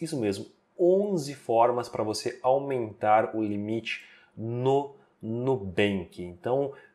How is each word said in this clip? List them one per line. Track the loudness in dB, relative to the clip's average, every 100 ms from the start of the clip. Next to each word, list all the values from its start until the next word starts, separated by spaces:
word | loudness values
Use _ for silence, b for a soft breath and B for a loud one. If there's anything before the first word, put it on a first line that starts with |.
isso | -6 -2
mesmo, | 0 -2 -6 _ _ 0
onze | 4 4 2 -2 -4
formas | -8 0 4 4 2 -4
pra | -2
você | -2 -2 -6 -2
aumentar | 2 2 0 -4 -4 -2 2 4 4
o | 0
limite | -2 -2 -2 -4 -4 -10 B B B -10
no | -6 -2 2 2 0 b b _
Nubank. | -6 -4 0 -2 -2 0 2 2 -4 -10
Então, | -12 -8 -2 0 0 -6 B